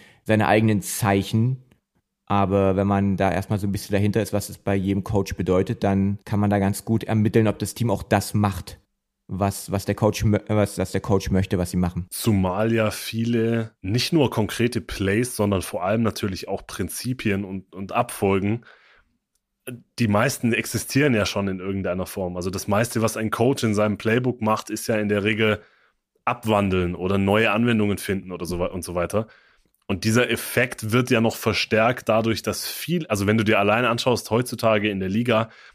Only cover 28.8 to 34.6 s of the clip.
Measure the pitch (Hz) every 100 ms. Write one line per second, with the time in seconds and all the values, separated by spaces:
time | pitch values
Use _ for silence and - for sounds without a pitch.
28.8 | 87 87 85 104 113 - _ _ _ _
29.8 | - 92 107 117 120 113 - 123 127 -
30.8 | 110 120 120 117 113 - 113 95 - 110
31.8 | 117 127 - 110 110 107 110 - - -
32.8 | - 175 156 101 101 113 107 104 101 113
33.8 | 123 117 127 110 - 110 127 113